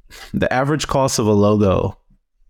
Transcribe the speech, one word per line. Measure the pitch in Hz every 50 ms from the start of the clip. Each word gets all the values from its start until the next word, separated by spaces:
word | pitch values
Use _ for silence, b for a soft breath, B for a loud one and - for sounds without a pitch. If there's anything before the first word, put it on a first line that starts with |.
| - - B B B B B
the | - - - -
average | 127 139 139 156 143 -
cost | - - 139 135 135 - -
of | 113
a | 104 107
logo, | 101 101 104 107 104 104 95 90 87 - 98 - _ _ _ _ _ _ _ _ _ _